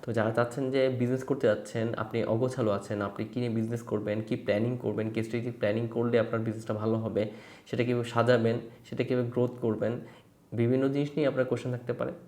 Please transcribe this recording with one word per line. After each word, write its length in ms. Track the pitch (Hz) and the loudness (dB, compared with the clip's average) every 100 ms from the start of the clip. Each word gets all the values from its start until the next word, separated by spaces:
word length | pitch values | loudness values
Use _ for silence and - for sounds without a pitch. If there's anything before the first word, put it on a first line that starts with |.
তো 40 | - 113 | -2 2
যারা 140 | 110 113 | 2 2
চাচ্ছেন 260 | 120 - 135 | 0 0 0
যে 80 | 135 131 123 | 2 2 2
বিজনেস 240 | 123 127 - | 0 0 0
করতে 160 | 139 117 | 2 4
যাচ্ছেন, 340 | 107 - 117 113 113 | 2 0 -2 -2 -2
আপনি 140 | 110 117 - | -2 -2 0
অগোছালো 380 | 113 127 127 110 98 | 2 0 0 0 0
আছেন, 180 | - 104 101 | -2 -4 -2
আপনি 140 | - 110 | -4 -6
কী 60 | 123 | -2
নিয়ে 120 | 123 113 | -2 0
বিজনেস 240 | 113 117 - | 0 -4 -2
করবেন, 260 | 107 107 107 113 | -2 0 -2 -2
কী 80 | 123 - | -4 0
প্ল্যানিং 260 | 104 120 123 | 2 2 0
করবেন, 220 | 113 104 110 | -2 -2 -2
কী 60 | 110 113 | -2 -2
স্ট্র্যাটেজি 280 | 120 120 120 | -4 -4 -2
প্ল্যানিং 220 | 104 110 113 117 | 0 0 -2 -2
করলে 200 | 117 120 | 2 2
আপনার 180 | 110 117 113 | 2 0 -2
বিজনেসটা 260 | 110 - | -4 -4
ভালো 220 | 110 110 110 110 | -2 0 0 0
হবে, 160 | 98 107 - - - - | -2 -2 -6 -18 -20 -8
সেটা 140 | - 120 | -2 0
কীভাবে 200 | 120 117 | 0 0
সাজাবেন, 440 | 117 117 123 110 113 - - - | 2 6 6 4 0 -4 -18 -14
সেটা 160 | 127 123 | -4 0
কীভাবে 200 | 127 120 | 0 0
গ্রোথ 200 | 123 120 123 117 | 0 0 0 -2
করবেন, 280 | 107 110 123 - - - _ _ 113 | 0 0 -2 -8 -20 -20 _ _ 0
বিভিন্ন 240 | 117 131 135 | 2 4 2
জিনিস 160 | 139 147 - | 0 -2 2
নিয়ে 120 | 143 | 0
আপনার 140 | 127 127 | 2 0
কোশ্চেন 220 | 123 131 123 | 0 -2 -4
থাকতে 180 | - 120 | -4 -4
পারে। 120 | 127 - | -4 -6